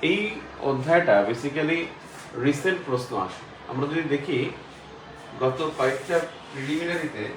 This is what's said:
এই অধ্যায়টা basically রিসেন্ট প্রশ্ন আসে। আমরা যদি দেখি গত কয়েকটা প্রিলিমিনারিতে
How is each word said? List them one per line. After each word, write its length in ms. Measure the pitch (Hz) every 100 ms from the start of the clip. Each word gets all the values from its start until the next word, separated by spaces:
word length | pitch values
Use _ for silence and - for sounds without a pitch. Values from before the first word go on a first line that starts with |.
| 160
এই 100 | 196 208 - - - -
অধ্যায়টা 440 | 135 135 170 170 104 101
basically 520 | 117 143 143 151 165 170 - - - - 117 131
রিসেন্ট 320 | 147 190 180 -
প্রশ্ন 260 | 123 - 110 92
আসে। 180 | - - - -
আমরা 180 | 123 143
যদি 180 | 160 151
দেখি 240 | 143 139 131 - - - - - - - - - -
গত 180 | 135 131 151 -
কয়েকটা 380 | 131 135 - 170 151 - -
প্রিলিমিনারিতে 720 | 135 135 156 170 175 151 113 104